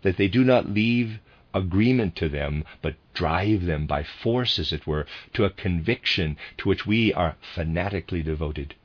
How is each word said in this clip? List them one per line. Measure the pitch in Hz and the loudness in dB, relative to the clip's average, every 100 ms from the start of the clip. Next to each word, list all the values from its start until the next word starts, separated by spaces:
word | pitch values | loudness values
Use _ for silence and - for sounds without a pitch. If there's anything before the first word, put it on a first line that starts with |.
that | 98 90 | 0 2
they | 98 | 2
do | 110 | 4
not | 127 123 - | 6 4 4
leave | 104 110 120 117 110 _ _ _ 101 | 0 2 2 0 -6 _ _ _ -2
agreement | 95 92 113 131 101 - | 0 2 4 4 2 0
to | 82 | -2
them, | 71 71 76 78 - | -2 -2 -4 -6 -6
but | 78 71 _ | -6 -6 _
drive | - 85 85 98 107 87 | -4 0 0 2 0 0
them | 76 76 | -2 -2
by | 73 | -2
force, | 78 - - 123 123 - | -4 -4 0 0 0 -2
as | 80 | -4
it | 85 - | -6 -4
were, | 76 73 - - | -4 -4 -12 -10
to | - 101 | 0 0
a | |
conviction | - 95 87 80 117 - - 82 73 - - | 0 -2 -2 0 -2 0 0 -2 -4 -10 -6
to | 101 | -2
which | 92 - | 0 2
we | 107 110 | 2 2
are | - 85 - - - | 2 0 -2 -14 -6
fanatically | 80 80 92 98 - 90 | -2 0 0 -2 -4 -4
devoted. | 78 78 78 76 71 - | -2 -4 -4 -6 -10 -12